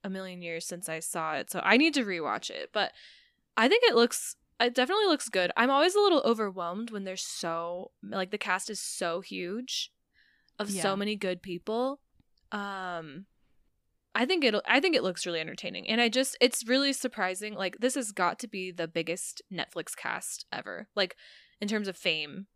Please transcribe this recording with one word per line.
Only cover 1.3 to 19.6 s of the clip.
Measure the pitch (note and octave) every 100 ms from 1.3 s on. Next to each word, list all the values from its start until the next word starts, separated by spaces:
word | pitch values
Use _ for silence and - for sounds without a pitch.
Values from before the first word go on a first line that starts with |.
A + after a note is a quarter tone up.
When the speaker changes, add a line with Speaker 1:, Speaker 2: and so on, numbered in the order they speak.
| D3
Speaker 1:
it, | -
so | F#3
I | - A#3
need | D#4+ D4
to |
rewatch | G#3 F3 D3 G#2 -
it. | - D2
But | G#3+ F#3+ - - - _ _ _ -
I | A#3+
think | A4+ A#4+
it | A3+
looks, | A#3+ - - - _ _
it | A#3+ B3
definitely | B3+ G4+ G#4
looks | D4+ -
good. | F#3+ F3+ -
I'm | B3
always | C#4 F4 G4+
a |
little | G4+ E4 -
overwhelmed | A3+ G#3 F#3 E3+ F#3+ A#3
when | G#3 F#3+
there's | F#3
so, | - - E3+ E3 E3+ F3 - _
like, | G3 G3 F#3
the | G#3
cast | - F#3 -
is | G3+
so | - - F3 E3
huge | - F#3+ F3 G#3+ C4 - - _ _ _ _ _ _ -
of | G#3
so | G3 G3
Speaker 2:
Yeah. | G3
Speaker 1:
many | G#3 G#3+
good | F#3+ F3+
people. | G3 F3 - A3+ B3+ C#4+ _ _ _ _ _
Um, | G#3 G3+ G3 F#3 E3+ D#3+ C#3 G3 _ _ _ _ _ _ _ _
I | G#3+ B3+
think | F#4
it'll, | C4+ G#3 -
I | B3+
think | F#4 D4+
it |
looks | F#3+ F3 F3+
really | E3
entertaining. | D#3+ - F#3+ - -
And | A3+
I | A#3
just, | A#3+ C4+ -
it's | B3 - A3+
really | C4 C#4
surprising. | C4+ B3+ A3 F#3 F#3 G#3+ G#3
Like, | F#3+ G3+
this | B3 C#4
has | A3
got | G3 F3 -
to | A#3
be | G3 F#3
the | F3 E3
biggest | E3+ E3 F3+ - - -
Netflix | F3+